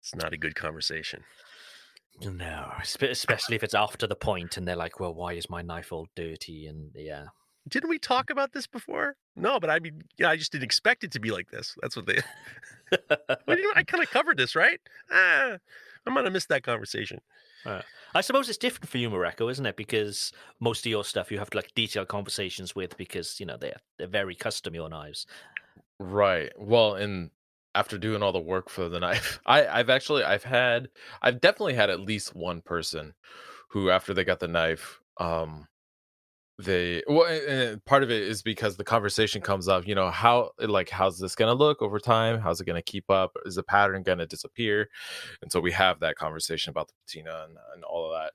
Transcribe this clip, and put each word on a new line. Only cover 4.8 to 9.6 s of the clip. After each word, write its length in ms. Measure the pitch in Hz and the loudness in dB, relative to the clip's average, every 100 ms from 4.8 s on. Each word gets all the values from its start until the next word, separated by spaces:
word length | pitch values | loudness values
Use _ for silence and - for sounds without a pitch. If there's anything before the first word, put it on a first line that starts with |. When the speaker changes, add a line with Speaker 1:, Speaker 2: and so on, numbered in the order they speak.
| 85 - | -6 -6
Speaker 2:
"Well, 140 | 92 | -8
why 200 | 82 87 | -6 -8
is 160 | 87 85 | -8 -8
my 120 | 87 | -10
knife 300 | 85 85 82 | -8 -10 -8
all 160 | 82 82 - | -10 -10 -10
dirty?" 520 | 82 80 - 80 78 | -10 -10 -14 -14 -14
And 240 | 78 76 - | -14 -16 -14
yeah. 320 | 76 73 73 _ _ _ - | -12 -12 -14 _ _ _ -8
Speaker 1:
Didn't 220 | 277 330 | -6 -4
we 100 | 330 | -6
talk 300 | - 254 254 | 0 0 0
about 240 | 285 277 | -4 -4
this 120 | 285 - | -6 -10
before? 500 | 247 - - 285 277 _ - | -14 -8 -4 -4 -6 _ -4
No, 240 | 190 | 0
but 100 | 262 | 0